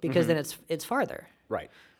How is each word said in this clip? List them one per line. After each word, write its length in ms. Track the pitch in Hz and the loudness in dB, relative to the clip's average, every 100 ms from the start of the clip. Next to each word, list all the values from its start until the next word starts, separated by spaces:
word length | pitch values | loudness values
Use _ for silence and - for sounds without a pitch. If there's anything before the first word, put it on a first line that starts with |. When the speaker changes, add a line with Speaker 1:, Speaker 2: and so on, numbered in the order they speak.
Speaker 1:
because 200 | 160 175 | 2 4
Speaker 2:
Mm-hmm. 40 | 165 | 4
Speaker 1:
then 80 | 156 | 2
it's, 200 | 139 - - | 0 -10 -6
it's 160 | 160 - | -6 -2
farther. 420 | 254 - - - _ - | -2 -2 -4 -14 _ -6
Speaker 2:
Right. 200 | 95 73 - - | -6 -6 -20 -20